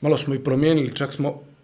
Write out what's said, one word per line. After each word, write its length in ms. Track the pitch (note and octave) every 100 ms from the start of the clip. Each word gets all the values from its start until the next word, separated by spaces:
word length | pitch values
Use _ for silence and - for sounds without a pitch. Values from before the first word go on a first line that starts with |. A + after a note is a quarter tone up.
Malo 160 | D3 D3
smo 180 | D3 C3+
i 80 |
promijenili, 520 | C3+ C3 D3+ D#3+ C3 -
čak 180 | C#3
smo 280 | - C#3+ - - -